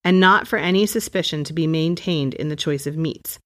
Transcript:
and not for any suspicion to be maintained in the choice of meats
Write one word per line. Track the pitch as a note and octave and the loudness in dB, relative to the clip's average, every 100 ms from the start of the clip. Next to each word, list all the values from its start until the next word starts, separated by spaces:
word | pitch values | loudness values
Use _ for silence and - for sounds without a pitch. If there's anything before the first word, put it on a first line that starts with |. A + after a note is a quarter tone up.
and | F3 F#3 | 2 6
not | F#3 G3 - | 6 4 2
for | - | -2
any | E3 F#3+ G#3 | 0 2 2
suspicion | A3+ - F#3+ E3 D#3 | -2 -4 -4 -2 -4
to | C#3+ | -6
be | D#3+ D#3+ | -2 0
maintained | D#3+ D#3+ E3+ - E3 C3+ | 0 0 -2 -2 -2 -2
in | - D3+ | -4 -6
the | D3+ | -4
choice | - C#3+ C#3+ | -4 -4 -4
of | D#3 | -4
meats | D#3+ - - - | -4 -6 -12 -14